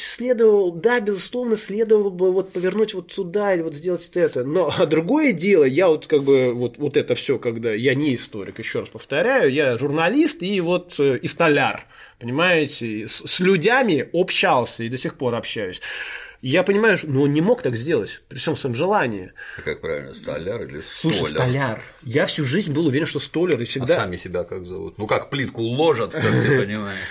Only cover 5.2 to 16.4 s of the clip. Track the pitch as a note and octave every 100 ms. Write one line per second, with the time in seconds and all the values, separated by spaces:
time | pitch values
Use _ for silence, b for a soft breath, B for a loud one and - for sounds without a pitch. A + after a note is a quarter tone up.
5.2 | D4 E3+ F#3 F#3+ C3+ C3+ F#3 D3+ - D3+
6.2 | C#3 C3+ B2+ A#2+ A#2+ - C#3+ C#3 - B2
7.2 | - B2 B2 A#2 A2+ G#2+ C3 C3 D3+ A#2+
8.2 | - G#2+ F#2+ G2+ A2+ B2 G2 - - C#3+
9.2 | A3 C4 D#3+ C3+ C#3 A2+ C#3+ D3+ E3 C4+
10.2 | D#4+ - F3+ G3+ E3+ F3+ F3+ - C#3 A#2+
11.2 | D3+ - F#3 C#3+ A#2+ - - B B B
12.2 | A#2+ C3 F3+ E3+ C#3+ - A#2 G#2+ G#2+ -
13.2 | - - F3+ F#3+ F3 B3+ A#3+ D3 - E3
14.2 | F3 - F#3+ C3+ C3+ - A#2 B2+ E3+ -
15.2 | B2+ A2+ - A#2 F#2+ F#2 B B B B
16.2 | B B